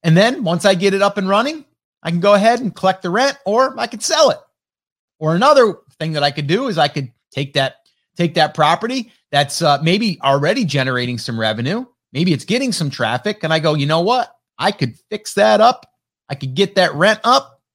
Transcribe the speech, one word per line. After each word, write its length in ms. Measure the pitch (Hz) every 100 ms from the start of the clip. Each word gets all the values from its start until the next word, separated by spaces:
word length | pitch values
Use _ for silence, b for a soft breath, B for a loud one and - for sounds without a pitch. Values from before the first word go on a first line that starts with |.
And 140 | 170 160
then 260 | 220 285
once 220 | 196 170
I 100 | 196
get 200 | 190 196
it 80 | 196
up 160 | 202 202
and 100 | 190
running, 360 | 202 254 311 - _ _ _
I 60 | 160
can 100 | 170
go 140 | 190
ahead 260 | 202 220 240
and 140 | 240
collect 280 | - 190 185
the 80 | 180
rent, 280 | 190 277 269 -
or 320 | 220 262 262
I 80 | 233
could 160 | 220
sell 280 | - 320 285
it. 80 | - _ _ _ _ _ _ _ _
Or 160 | 156 170
another 400 | 254 285 220 - _ _
thing 120 | 160
that 120 | 156
I 80 | 143
could 160 | 139 143
do 180 | 190 269
is 120 | 165
I 100 | 147
could 240 | 151 127 _ _
take 240 | - 143
that, 220 | 143 135 _ _ _ _ _
take 180 | 175
that 200 | 175 151
property 580 | - 151 175 233 262 226 b _
that's, 320 | 143 143 -
uh, 160 | 165 143
maybe 380 | 160 196 220 160
already 440 | 139 139 147 233
generating 540 | 196 139 131 127 123 120
some 200 | - 113
revenue. 460 | 110 110 123 208 254 _ _
Maybe 200 | - 175
it's 120 | 147
getting 280 | - 226 262
some 180 | 202 151
traffic. 540 | - 113 117 208 208
And 80 | 160
I 80 | 160
go, 140 | 156
"You 120 | 151 143
know 140 | 160
what? 340 | 180 247 - _ _ _
I 140 | 180
could 260 | 208 123 - _
fix 240 | 208 -
that 260 | - 214 214
up. 260 | 226 254 _ _ _ _ _
I 60 |
could 200 | 135 135
get 200 | 131 196
that 200 | 190 180
rent 260 | 143 190 214
up. 400 | 226 262 - _ _